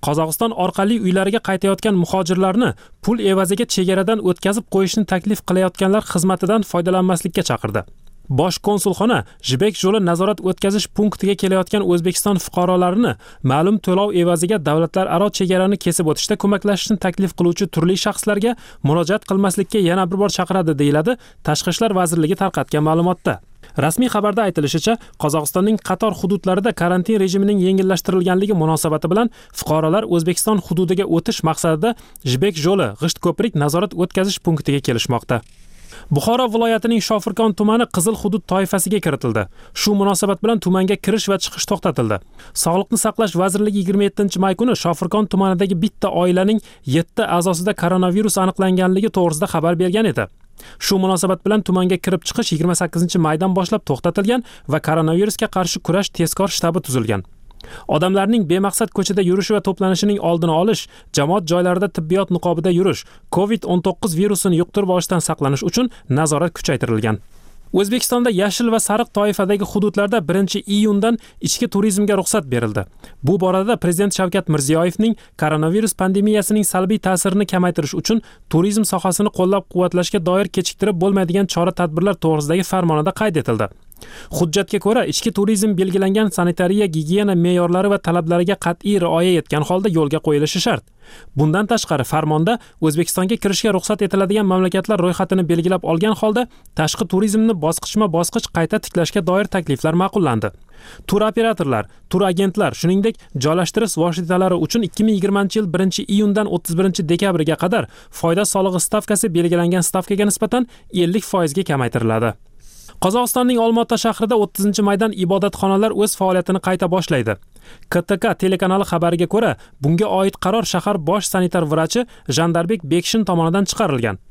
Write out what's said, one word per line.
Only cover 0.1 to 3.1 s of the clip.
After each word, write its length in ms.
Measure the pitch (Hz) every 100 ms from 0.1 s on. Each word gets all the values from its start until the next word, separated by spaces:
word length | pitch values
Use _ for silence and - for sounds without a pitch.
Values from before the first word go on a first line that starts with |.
| 147 160 156 226 220
orqali 360 | 180 - 196 233 190
uylariga 340 | 185 196 220 -
qaytayotgan 500 | 190 196 190 220 196
muhojirlarni 720 | 170 190 175 185 190 185 240 104 - -
pul 160 | -